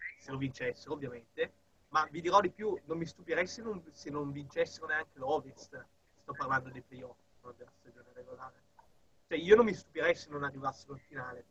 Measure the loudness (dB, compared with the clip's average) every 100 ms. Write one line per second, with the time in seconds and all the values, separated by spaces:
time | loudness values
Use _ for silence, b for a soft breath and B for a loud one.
0 | -14 -12 -8 -4 -4 -2 -4 -4 -8 -8
1 | -6 -10 -10 -4 -4 -4 _ _ _ 0
2 | 0 -2 6 6 6 2 -2 -2 -4 -4
3 | -4 -8 0 0 0 -4 -6 -6 -10 -12
4 | -6 -4 -4 -6 -4 0 -2 -2 -2 -2
5 | -4 -6 0 0 -2 -14 -18 -18 -18 _
6 | _ _ -12 -6 0 0 -2 -10 -14 -16
7 | -16 -18 _ -20 -20 -18 -20 -20 -20 -20
8 | -20 -18 -16 -14 -16 -18 _ -20 -20 -20
9 | -20 -20 _ -2 8 10 10 2 -6 0
10 | 2 2 -4 -6 -6 -4 -6 -6 -12 -16
11 | -12 -10 -10 -12 -16